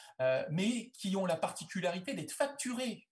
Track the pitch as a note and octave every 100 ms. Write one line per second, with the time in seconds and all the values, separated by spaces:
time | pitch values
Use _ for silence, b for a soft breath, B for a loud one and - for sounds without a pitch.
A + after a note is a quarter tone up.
0 | B - C3 C3 - D#3 G#3 A#3+ - -
1 | G3 F#3+ F#3 D#3+ F3+ - D#3+ F#3+ F3 F3+
2 | F#3 A3 D3+ - C#4 C#4+ B3 A#3+ B3+ -
3 | _